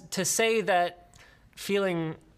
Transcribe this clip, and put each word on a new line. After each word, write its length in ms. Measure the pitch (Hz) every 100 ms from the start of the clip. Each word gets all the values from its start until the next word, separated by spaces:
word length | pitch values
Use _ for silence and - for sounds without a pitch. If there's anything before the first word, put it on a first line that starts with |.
| -
to 120 | - 175
say 360 | - 226 226
that 540 | 185 180 175 - - - - - - -
feeling 600 | - 202 190 170 160 - -